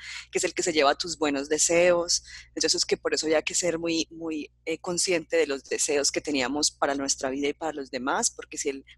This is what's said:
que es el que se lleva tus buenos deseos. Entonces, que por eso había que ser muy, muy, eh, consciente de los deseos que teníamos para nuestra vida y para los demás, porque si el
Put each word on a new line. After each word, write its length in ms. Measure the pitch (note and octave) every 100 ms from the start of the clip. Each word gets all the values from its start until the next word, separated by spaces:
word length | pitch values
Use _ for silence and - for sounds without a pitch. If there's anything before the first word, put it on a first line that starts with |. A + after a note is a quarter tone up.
| - - -
que 60 | F#3
es 40 | F3+
el 80 |
que 100 | E3+
se 80 | F3+
lleva 220 | D#3 C#3 D3+
tus 220 | F3 D3+
buenos 320 | D3+ C#3 D3
deseos. 720 | D3+ - E3+ F3+ F3 F3 - - - - D#3
Entonces, 300 | D#3 F3 -
que 100 | G3+
por 160 | E3
eso 120 | D3 D#3
había 160 | D#3
que 120 | - F3+
ser 240 | F3 E3
muy, 280 | E3+ E3 -
muy, 400 | E3 E3 D#3 - _ -
eh, 120 | E3
consciente 560 | - F3 - F3 D#3 E3
de 100 | D3
los 160 | C#3 -
deseos 460 | A2+ - C#3+ C#3+
que 100 | F3
teníamos 500 | D#3 C#3+ B2 D3 D3+
para 240 | - D3 C#3
nuestra 340 | C#3 - C3+
vida 200 | C3+ C#3+
y 40 |
para 200 | D3 D#3+
los 180 | D3 C3+
demás, 400 | C3 C3 F3 A#3
porque 260 | - - D#3
si 120 | D3
el 160 | C#3 -